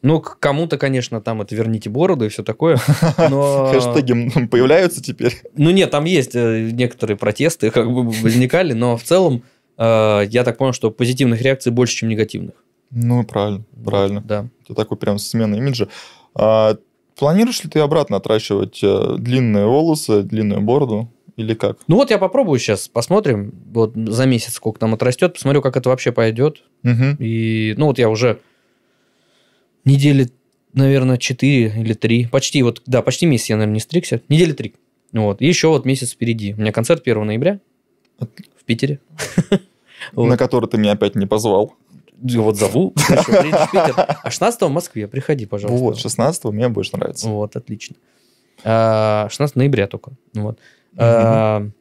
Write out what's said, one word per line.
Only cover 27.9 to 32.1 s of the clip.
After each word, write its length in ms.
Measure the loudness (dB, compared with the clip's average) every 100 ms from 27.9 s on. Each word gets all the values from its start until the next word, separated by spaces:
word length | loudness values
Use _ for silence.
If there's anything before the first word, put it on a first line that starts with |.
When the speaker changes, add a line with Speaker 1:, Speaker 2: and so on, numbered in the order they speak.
| 2
Speaker 1:
я 100 | 2
уже 300 | 2 0 0 _ _ _ _ _ _ _ _ _ _ _ _ _ _
недели, 460 | 2 4 4 4 0 _ _ _ _
наверное, 460 | 2 4 4 2 0
четыре 540 | -2 -2 2 2 2 -2
или 160 | -4
три, 320 | -2 2